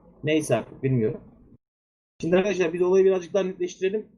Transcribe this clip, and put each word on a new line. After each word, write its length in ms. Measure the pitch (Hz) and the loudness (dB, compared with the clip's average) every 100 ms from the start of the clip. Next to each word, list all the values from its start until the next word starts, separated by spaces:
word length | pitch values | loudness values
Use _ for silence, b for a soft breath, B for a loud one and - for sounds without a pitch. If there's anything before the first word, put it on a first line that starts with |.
| - - | -20 -8
Neyse 320 | 151 156 147 117 | -2 -2 0 -2
artık 280 | - - | -4 -6
bilmiyorum. 380 | 135 131 110 - - - - - _ _ _ _ _ - | -2 0 0 -4 -14 -20 -20 -20 _ _ _ _ _ -10
Şimdi 140 | 160 180 | 0 0
arkadaşlar 380 | 196 180 170 | 2 0 -2
biz 80 | 175 | 0
olayı 240 | 180 190 190 | 2 4 4
birazcık 280 | 190 170 | 2 -2
daha 100 | 196 | -4
netleştirelim. 640 | 185 185 180 - 190 214 214 | -4 -4 -8 -4 -4 -4 -10